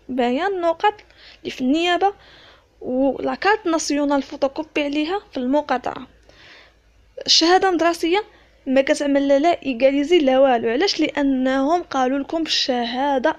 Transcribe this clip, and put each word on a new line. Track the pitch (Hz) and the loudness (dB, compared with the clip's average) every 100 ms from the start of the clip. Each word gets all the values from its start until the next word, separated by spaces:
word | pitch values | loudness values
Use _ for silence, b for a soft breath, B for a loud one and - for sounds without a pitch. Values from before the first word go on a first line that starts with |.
| - | -8
بيان | 254 240 254 370 381 | -2 -2 0 -2 -2
النقط | 339 330 415 415 - B B B | -2 0 -2 -2 -8 B B B
اللي | - | -12
في | - | -4
النيابه | 254 311 349 349 381 403 b b b b _ _ | 0 0 2 2 0 -2 b b b b _ _
ولاكارت | - 254 269 - 269 262 381 427 349 | -6 0 0 0 -4 -2 0 0 0
ناسيونال | 320 - 285 285 285 | -2 0 0 0 0
فوتوكوبي | 269 285 269 285 311 - | -2 -4 -4 -4 -6 -4
عليها | 285 285 302 403 - | -4 -2 -2 -4 -6
في | 277 | -6
المقاطعه. | 247 294 294 247 - - 254 _ B B B B B _ _ _ _ - - | -2 0 0 -4 -4 -10 -12 _ B B B B B _ _ _ _ -10 -2
الشهاده | - 330 370 381 | 2 4 4 2
المدرسيه | 339 330 339 330 381 427 b b _ - | 2 0 0 -2 -2 -4 b b _ -2
ما | 262 | 0
كتعمل | 269 302 294 277 277 | 2 0 0 0 2
لا، | 277 | 2
لا | 330 339 269 | 2 0 -2
ايغاليزي | 233 269 277 285 349 | 0 2 2 2 4
لا | 269 262 | 4 4
والو. | 269 240 233 | 4 2 0
علاش؟ | 240 381 - | 0 0 0
لانهم | 302 - 277 262 262 269 269 349 | -2 0 0 0 0 0 0 0
قالوا | 349 269 254 277 | -2 -2 0 -2
لكم | 277 330 | -4 -4
الشهاده | 320 - - 247 233 254 285 269 302 | -2 -2 -2 -2 -2 -2 -2 0 0